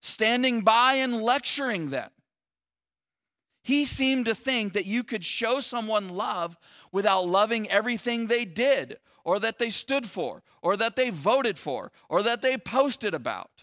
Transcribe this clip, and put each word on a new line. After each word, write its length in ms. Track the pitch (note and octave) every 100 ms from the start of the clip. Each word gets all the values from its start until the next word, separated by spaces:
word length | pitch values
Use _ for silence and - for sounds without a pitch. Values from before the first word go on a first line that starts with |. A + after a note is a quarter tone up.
standing 600 | - - A3 A#3+ B3+ A#3
by 320 | G3+ A3 B3+
and 280 | C4+ C4 A#3+
lecturing 680 | A3 C4+ - - C4+ G#3 D#3
them. 200 | C3+ G#2 _ _ _ _ _ _ _ _ _ _ _ _ _ _ _
He 220 | - C#4+
seemed 400 | D4 - C4 C4
to 100 | A3+
think 380 | A3 - B3+ G#3
that 140 | G#3 F#3+
you 180 | A3
could 180 | A#3+ A3
show 380 | E3+ - A3+ C4
someone 480 | C4+ A#3+ A3 G#3+ G3
love 480 | F3+ A#3+ G#3 E3+ E3+ _ - -
without 340 | F#3 G3+ F#3+ F3+
loving 420 | F#3 G#3+ A#3 G#3
everything 560 | F#3+ A3 A#3 A#3+ A#3 A3+
they 200 | A#3 A#3
did, 520 | E3 B3+ B3+ B2+ A#2 _ _
or 160 | - F#3+
that 180 | A3 A3
they 100 | A#3
stood 380 | G3+ - C4+ A#3
for, 360 | - C#3+ F2 _ _
or 160 | - G3
that 180 | A3+ -
they 140 | B3+
voted 480 | F3 D3+ B3+ B3 F3+
for, 340 | - B2+ G2 _ _
or 140 | D#3+
that 180 | G#3 A#3
they 160 | B3+ B3+
posted 560 | - B3 C#4 - G#3
about. 380 | D#3+ A#2+ G2+ - _